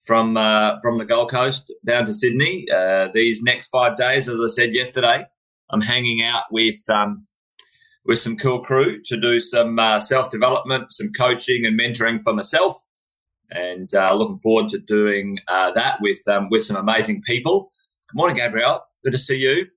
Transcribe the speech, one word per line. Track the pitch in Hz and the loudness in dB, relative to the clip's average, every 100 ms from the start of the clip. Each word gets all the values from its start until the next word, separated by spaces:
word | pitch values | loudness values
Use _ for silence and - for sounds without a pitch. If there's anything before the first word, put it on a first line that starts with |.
from, | - 113 113 113 | 2 2 2 2
uh, | 107 107 107 104 | 2 4 2 0
from | 120 117 | -2 -2
the | |
Gold | 107 117 120 | 0 0 2
Coast | 127 127 135 - - 104 | 0 0 -2 -10 -12 -2
down | 120 113 | 0 0
to | |
Sydney. | 104 123 120 156 185 - | 0 0 2 0 -2 -2
Uh, | 92 92 95 95 | 0 2 2 2
these | 110 117 110 | 2 0 0
next | 120 117 - | 0 -2 -2
five | 127 123 110 | 0 0 0
days, | 123 135 127 | 0 0 -2
as | 117 | -2
I | 113 | -2
said | 110 117 | 0 0
yesterday, | 117 123 - 120 127 - _ _ _ _ | 0 -2 0 2 0 -2 _ _ _ _
I'm | 107 | -2
hanging | 107 120 123 113 | 0 0 0 -2
out | 117 120 - | -2 -2 -4
with, | 113 113 104 - | 0 0 0 -2
um, | 107 104 104 - _ _ _ - _ _ _ | 0 0 -4 -14 _ _ _ -20 _ _ _
with | - 117 | -2 0
some | 113 110 | 0 -2
cool | 135 123 | -2 -2
crew | 123 131 139 - | 0 2 2 -2
to | - 117 | -8 -4
do | 120 120 | 0 0
some, | 113 120 117 113 | 0 0 0 2
uh, | 113 107 | 2 2
self-development, | - 131 127 110 123 131 127 131 101 | 2 0 -2 0 0 0 -2 -4 -4
some | - 104 - | -8 -8 0
coaching | 123 123 - 123 | 0 0 0 0
and | 117 110 | 0 0
mentoring | 120 120 113 113 | -2 -2 -2 -2
for | 110 | -2
myself. | 107 98 160 185 - _ _ _ _ _ _ _ | -2 0 0 0 -2 _ _ _ _ _ _ _
And, | 87 90 90 92 | -8 -8 -8 -2
uh, | 101 95 | 2 2
looking | 98 110 95 | 2 0 -2
forward | 110 110 107 | 2 2 2
to | 101 | -4
doing, | - 107 104 101 98 98 - | -2 0 2 0 -4 -10 -2
uh, | 92 92 | 0 2
that | 92 127 - | 2 0 0
with, | 104 95 - | -2 -2 0
um, | 101 98 | 0 2
with | 110 | 0
some | 107 101 | 0 -2
amazing | 101 110 110 98 | 0 0 0 -4
people. | - 123 127 196 190 _ _ _ _ | -4 -4 0 -2 -2 _ _ _ _
Good | 120 | -2
morning, | 175 143 | 0 0
Gabrielle. | 120 110 123 156 - _ | -2 0 0 0 -6 _
Good | 135 | -4
to | 127 | -2
see | - 135 | -2 0
you. | 131 151 185 | 2 0 -2